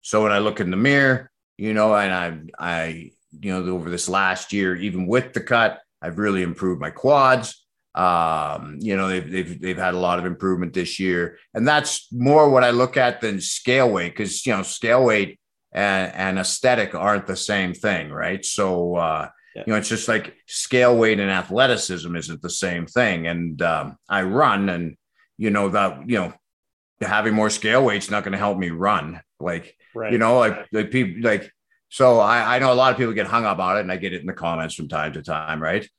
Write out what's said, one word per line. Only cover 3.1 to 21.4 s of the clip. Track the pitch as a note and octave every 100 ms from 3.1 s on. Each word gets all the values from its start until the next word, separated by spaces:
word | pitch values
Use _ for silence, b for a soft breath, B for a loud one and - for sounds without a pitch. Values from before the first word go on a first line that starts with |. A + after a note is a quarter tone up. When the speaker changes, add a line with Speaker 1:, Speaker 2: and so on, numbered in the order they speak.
| _ _
Speaker 1:
you | D2+ G2+
know, | F#2 F2+
over | F#2 E2
this | F2 -
last | F#2+ F#2+ F#2 -
year, | G2+ F#2+ F2+
even | G2+ F#2 F2+
with | A#2+ B2+
the | -
cut, | - A#2+ A2 - _ _
I've | E2+ E2+
really | G#2 F#2+
improved | F2 - F#2 F2
my | D#2
quads. | - C3+ C#3+ C3 B2+ A2+ - _ _ _
Um, | - F2+ F2 E2 D#2+ D2+ D2+ D2 D2
you | G#2+ G2
know, | F#2+
they've, | F#2 D2+
they've, | F#2 E2+ F2
they've | F#2 F2
had | F#2 F2+
a |
lot | F2+ F2
of | F2+
improvement | E2+ F#2+ F2+ F2
this | F#2 F2 -
year, | F#2+ F2 E2+ B B
and | A2+ B2+
that's | D3+ D3 - -
more | B2 B2+ D3+ D3+
what | C3
I | B2
look | A#2+ B2+ C3+
at | B2 A#2+
than | A2+ G2
scale | E2+ - - B2+ B2+
weight, | F#2+ F2 -
'cause, | G2+ - -
you |
know, | G2+
scale | F#2 - A#2 B2
weight | B2+ G#2+ G2 - _ _ _
and, | - G2+ F#2+ F#2 -
and | F#2+ F#2+
aesthetic | F#2 - B2+ A#2+ G2 D#2+
aren't | G2 G2+ G2
the | F#2
same | - G2+ F#2
thing, | F2 G#2+ F2+ D2
right? | D2 D#2+ F#2+ -
So, | - F#2+ F2+ F2 F2
uh, | E2 D#2 D2+ b b -
Speaker 2:
Yeah. | -
Speaker 1:
you |
know, | G#2+
it's | G#2
just | A2 -
like | A2 - _ _
scale | - - B2+ B2 A#2+
weight | A2 G#2
and | G2
athleticism | F#2